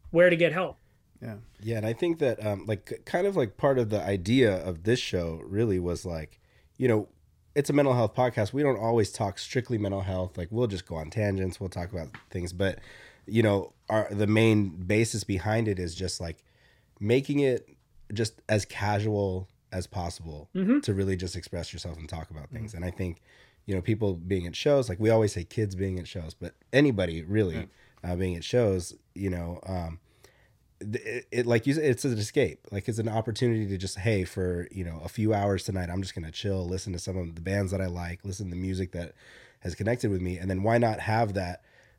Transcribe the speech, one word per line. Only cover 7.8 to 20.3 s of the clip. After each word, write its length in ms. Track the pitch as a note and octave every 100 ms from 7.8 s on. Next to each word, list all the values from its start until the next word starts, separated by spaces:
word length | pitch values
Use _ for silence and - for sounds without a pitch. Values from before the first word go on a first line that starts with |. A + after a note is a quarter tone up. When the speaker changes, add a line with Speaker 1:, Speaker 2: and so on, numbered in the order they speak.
| C#3+
Speaker 3:
health 200 | B2 A2
podcast. 380 | - B2+ A#2 G2+
We 100 | C3
don't 160 | D3 A2+
always 320 | A2+ A#2 G2+
talk 280 | - G2+ F2+
strictly 400 | - C3 - A#2
mental 240 | G2+ G2
health. 340 | F#2+ F#2 F#2 -
Like, 100 | E2+
we'll 140 | A2 A#2+
just 180 | F#2+ -
go 100 | D#2+
on 140 | D#2
tangents. 480 | - G#2 G2 F#2 -
We'll 120 | F#2+
talk 200 | F2+ F2
about 160 | F2+ D#2+ - -
things. 220 | F#2+ F2
But, 260 | F2 G2 - - - - - -
you 160 | A2
know, 300 | A2 G2+ - _ -
our, 200 | A2 G2+
the 140 | G2+ G#2+
main 420 | G#2+ A2+ G#2+ G2
basis 540 | E2 F2+ G#2+ A2+ A2+
behind 420 | - G2 G#2+ A2 A2
it 120 | F#2
is 160 | F2+
just, 260 | E2 F#2 -
like, 240 | E2+ E2 _ _ _ _ _ -
making 400 | G#2 B2 C#3 C#3+
it 280 | C#3 A#2+ - - _ - -
just 280 | G#2 A2 - -
as 160 | G#2+
casual 840 | - - G#2 G#2 G#2+ G#2 G2+ F#2 F#2 _ _
as 160 | F#2 F2
possible 640 | G2 E2+ - D#2+